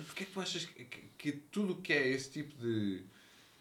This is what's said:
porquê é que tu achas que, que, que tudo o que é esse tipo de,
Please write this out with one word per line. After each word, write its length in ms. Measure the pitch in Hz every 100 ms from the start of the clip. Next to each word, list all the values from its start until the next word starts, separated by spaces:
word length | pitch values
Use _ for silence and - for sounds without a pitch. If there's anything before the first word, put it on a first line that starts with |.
| 151
porquê 160 | -
é 40 | 190
que 60 |
tu 80 | 190
achas 240 | 185 170
que, 200 | 165 -
que, 180 | 123 - - -
que 140 | 147
tudo 400 | 143 - 208 196
o 20 | 170
que 100 | -
é 160 | 147 131
esse 220 | 131 -
tipo 260 | 151 143 123
de, 480 | 117 110 101 92 - - - - - -